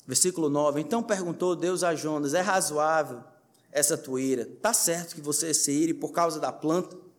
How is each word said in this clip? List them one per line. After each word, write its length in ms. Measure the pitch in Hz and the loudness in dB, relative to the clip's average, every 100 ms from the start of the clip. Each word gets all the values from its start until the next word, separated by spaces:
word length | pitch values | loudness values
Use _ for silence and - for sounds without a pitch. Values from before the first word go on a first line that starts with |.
| - | -4
Versículo 440 | 127 185 175 151 | 0 0 2 0
nove. 320 | 143 147 143 | 2 2 0
Então 200 | 151 233 | 0 -2
perguntou 540 | 233 196 175 156 180 170 | 0 -2 -2 -2 0 0
Deus 280 | 170 180 | 0 0
a 120 | 175 160 | 0 0
Jonas: 380 | 151 151 143 | -2 -2 0
"É 80 | 156 | 0
razoável 840 | 185 190 160 151 156 160 139 123 117 - _ _ _ | 2 2 2 0 2 2 0 -6 -16 -20 _ _ _
essa 260 | 143 147 147 | 0 2 0
tua 220 | 139 131 | -2 -2
ira? 300 | 135 127 110 - | 0 0 -2 -2
Tá 120 | 208 | 0
certo 420 | 240 - 170 170 - | 2 2 0 -4 -8
que 60 | |
você 320 | 147 147 165 | -4 -2 0
se 180 | 147 - | 0 2
ire 220 | 143 165 | 2 2
por 180 | 151 151 | 0 -2
causa 300 | 160 170 156 | 2 2 0
da 100 | 143 | -4
planta?" 460 | - 151 170 180 - - | -2 0 0 0 -10 -20